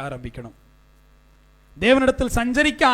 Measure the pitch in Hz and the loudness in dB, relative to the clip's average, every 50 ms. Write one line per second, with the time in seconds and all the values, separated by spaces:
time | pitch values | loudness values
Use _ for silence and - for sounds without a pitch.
0 | 135 143 131 127 123 120 - 131 120 110 - _ _ _ _ _ _ _ _ _ | -10 -10 -10 -12 -12 -14 -14 -14 -16 -18 -18 _ _ _ _ _ _ _ _ _
1 | _ _ _ _ _ _ _ _ _ _ _ _ _ _ - 147 175 226 269 269 | _ _ _ _ _ _ _ _ _ _ _ _ _ _ -8 -2 2 4 4 4
2 | 262 254 262 - 262 240 - 233 233 247 254 277 302 302 233 - 320 262 | 4 2 0 0 -2 -2 -2 -2 -2 0 0 0 0 0 0 2 2 2